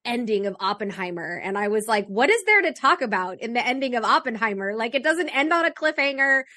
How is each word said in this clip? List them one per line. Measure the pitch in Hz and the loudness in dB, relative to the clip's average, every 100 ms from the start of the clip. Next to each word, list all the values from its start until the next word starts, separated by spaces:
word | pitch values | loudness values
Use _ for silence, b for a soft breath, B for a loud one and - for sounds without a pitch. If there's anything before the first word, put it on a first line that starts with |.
ending | 240 240 233 208 202 | -6 -4 0 0 -2
of | 190 | -4
Oppenheimer." | 196 202 202 185 180 175 160 175 | -4 -2 -4 -6 -6 -6 -8 -6
And | 190 202 | -4 -2
I | 208 | 0
was | 214 214 | 0 0
like, | 208 202 | 0 0
"What | 196 254 | 2 2
is | 453 | 2
there | 427 415 | 4 4
to | 339 | 4
talk | - 269 359 | 2 2 2
about | 240 202 185 180 | 2 -2 -2 -6
in | 226 | -6
the | 233 240 | -2 0
ending | 269 269 240 | 0 0 0
of | |
Oppenheimer? | 214 294 262 220 220 196 196 220 | 2 2 2 -2 -2 -2 -4 -4
Like, | 233 | -2
it | 277 | -2
doesn't | 302 330 349 | 0 0 0
end | 269 302 | 0 2
on | 339 | 2
a | 330 | 0
cliffhanger. | - 311 302 277 269 277 269 269 | 0 -2 0 0 2 2 2 0